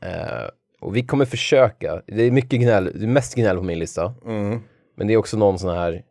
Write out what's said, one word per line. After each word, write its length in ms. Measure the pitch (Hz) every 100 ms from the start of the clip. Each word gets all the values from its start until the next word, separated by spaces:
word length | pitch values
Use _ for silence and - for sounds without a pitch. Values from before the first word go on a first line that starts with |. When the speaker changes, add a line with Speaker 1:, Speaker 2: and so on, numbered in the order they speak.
Speaker 1:
Eh, 460 | - 87 - 58 52 - _ _
och 140 | - 101
vi 80 | 123
kommer 200 | 139 131
försöka, 760 | 120 - 139 123 - 78 80 -
det 160 | 101
är 80 | 117
mycket 280 | 127 127 127
gnäll, 300 | 120 107 92 -
det 80 | 107
är 20 |
mest 280 | 135 127 -
gnäll 220 | 110 92
på 60 |
min 160 | 92 85
lista. 340 | 80 - 87 123 120
Speaker 2:
Mm. 340 | 110 101 113 - _ _ -
Speaker 1:
Men 100 | 104
det 60 |
är 40 | 110
också 200 | 107 113
någon 220 | 104 92
sån 160 | 95 87
här 240 | 87 85 -